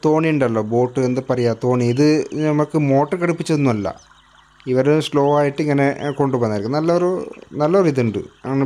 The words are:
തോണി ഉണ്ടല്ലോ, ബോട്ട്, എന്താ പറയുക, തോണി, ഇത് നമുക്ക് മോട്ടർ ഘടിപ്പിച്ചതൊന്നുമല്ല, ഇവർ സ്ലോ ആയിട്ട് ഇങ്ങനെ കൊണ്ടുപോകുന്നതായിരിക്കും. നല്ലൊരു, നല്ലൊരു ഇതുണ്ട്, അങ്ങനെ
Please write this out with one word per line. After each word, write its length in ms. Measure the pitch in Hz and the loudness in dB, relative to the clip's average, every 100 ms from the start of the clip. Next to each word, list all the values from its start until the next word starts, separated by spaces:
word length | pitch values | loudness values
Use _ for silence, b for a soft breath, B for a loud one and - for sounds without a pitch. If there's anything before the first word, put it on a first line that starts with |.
തോണി 240 | 156 156 160 | 2 2 2
ഉണ്ടല്ലോ, 300 | 151 127 110 107 | 2 0 0 0
ബോട്ട്, 280 | 120 123 123 127 | 0 0 0 -2
എന്താ 140 | 123 127 | -2 -2
പറയുക, 240 | 123 120 113 | 0 0 0
തോണി, 220 | 127 127 120 | 0 0 0
ഇത് 140 | 123 151 151 - - 151 | 2 2 2 -2 -4 -2
നമുക്ക് 300 | 151 147 160 147 | 0 0 0 2
മോട്ടർ 240 | 135 143 185 | 2 2 -2
ഘടിപ്പിച്ചതൊന്നുമല്ല, 640 | 175 165 160 156 139 110 95 - - _ _ _ _ _ - | -2 -4 -2 0 2 0 -4 -8 -18 _ _ _ _ _ -4
ഇവർ 160 | 127 135 151 151 | 0 2 2 0
സ്ലോ 160 | 147 143 147 | 0 2 2
ആയിട്ട് 200 | 143 143 151 | 0 -2 -2
ഇങ്ങനെ 200 | 139 139 - 143 135 | 0 0 -2 -6 -2
കൊണ്ടുപോകുന്നതായിരിക്കും. 560 | 139 127 117 104 101 143 | -2 0 -2 -2 -4 -2
നല്ലൊരു, 320 | 160 170 180 185 - - - - | 0 0 0 -2 -8 -14 -14 -4
നല്ലൊരു 260 | 151 190 175 | 0 2 2
ഇതുണ്ട്, 280 | 131 117 101 - _ 113 | 2 0 -2 -8 _ -4
അങ്ങനെ 200 | 135 | -2